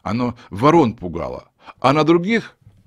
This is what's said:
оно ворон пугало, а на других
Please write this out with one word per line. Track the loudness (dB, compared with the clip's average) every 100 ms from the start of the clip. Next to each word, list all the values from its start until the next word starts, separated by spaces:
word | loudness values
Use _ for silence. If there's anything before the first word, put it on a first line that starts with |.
оно | -8 -6 -6 -8 -14
ворон | 0 4 4 2
пугало, | 0 -10 -8 -10 -12 -18 _ -20 -4
а | 0
на | 2
других | 2 2 0 -4 -6 _ _ _